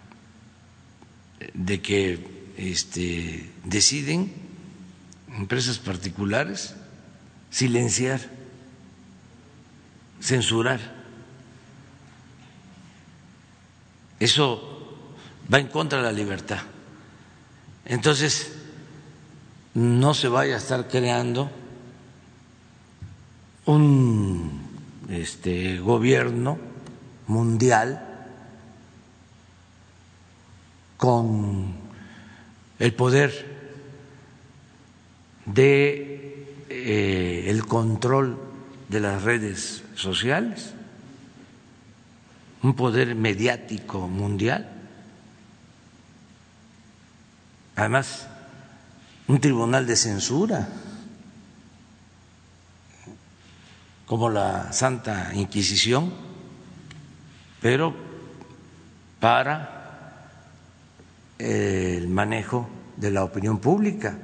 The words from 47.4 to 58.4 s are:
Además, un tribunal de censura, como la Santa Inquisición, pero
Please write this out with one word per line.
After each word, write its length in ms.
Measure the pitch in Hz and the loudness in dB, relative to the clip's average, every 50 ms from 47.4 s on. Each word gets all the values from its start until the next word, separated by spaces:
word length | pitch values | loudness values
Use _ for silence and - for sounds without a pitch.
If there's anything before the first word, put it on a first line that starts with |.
| - - - - - - - | -20 -20 -20 -20 -20 -12 -4
Además, 520 | - 104 107 120 135 131 - - - - - - - - - - - - - - - - - - - - - - - - - | -2 0 2 2 2 0 -2 -6 -12 -14 -16 -18 -20 -20 -20 -20 -20 -20 -20 -20 -20 -20 -20 -20 -20 -20 -20 -20 -8 0 2
un 120 | 139 135 | 4 4
tribunal 460 | 117 147 131 113 117 117 127 135 131 | 6 4 4 4 4 4 2 2 2
de 100 | 120 117 | 2 2
censura, 720 | 104 - 113 104 98 - - 123 151 202 220 208 131 - - - - - - - - - - - - - - - - - - - - - - - - - - - - - - - - - - - - - - - - - - - - - - - - - - - - - - - - - - - - - - - - - - - - - - | 2 2 2 0 -2 -2 0 2 2 2 2 0 0 -2 -4 -8 -10 -14 -14 -14 -16 -16 -18 -20 -20 -20 -20 -20 -20 -20 -20 -20 -20 -20 -20 -20 -20 -20 -20 -20 -20 -20 -20 -20 -20 -20 -20 -20 -20 -20 -20 -20 -20 -20 -20 -20 -20 -20 -20 -20 -20 -20 -20 -20 -20 -20 -20 -20 -20 -20 -20 -20 -20 -20 -20 -20 -20 -20 -20 -20 -20 -6 -4
como 220 | 117 113 120 117 | 0 2 2 2
la 440 | 107 101 98 98 92 95 - - - | 4 2 2 2 0 -2 -4 -4 0
Santa 580 | - 131 131 127 113 107 110 107 95 90 87 87 | 0 2 2 0 -2 -4 -6 -6 -4 -4 -4 -2
Inquisición, 760 | 101 98 92 - 104 98 90 101 104 - 113 123 139 165 180 180 - - - - - - - - - - - - - - - - - - - - - - - - - - - - - | -2 -2 0 0 0 0 2 2 2 4 4 4 4 2 0 -4 -8 -12 -16 -16 -18 -18 -18 -20 -20 -20 -20 -20 -20 -20 -20 -20 -20 -20 -20 -20 -20 -20 -20 -20 -20 -20 -20 -10 -2
pero 320 | - 117 127 135 160 165 - - - - - - - - - - | 2 2 4 4 2 0 -2 -6 -12 -14 -16 -16 -16 -18 -18 -20